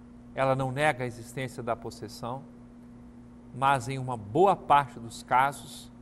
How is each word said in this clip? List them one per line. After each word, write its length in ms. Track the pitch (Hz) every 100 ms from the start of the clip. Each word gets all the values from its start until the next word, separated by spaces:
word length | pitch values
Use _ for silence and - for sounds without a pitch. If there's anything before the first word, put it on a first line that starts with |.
| - - -
Ela 220 | - 135 131
não 160 | 135
nega 320 | 127 151 123
a 40 | 123
existência 540 | 113 113 143 131 -
da 140 | 120 110
possessão, 680 | 117 113 107 - 120 131 - - - - - - - - - - -
mas 360 | 127 135 139 117
em 80 | 135
uma 180 | 127 120
boa 400 | 101 143 196 175
parte 440 | - 143 135 -
dos 220 | 117 -
casos, 680 | - 127 139 139 - - - -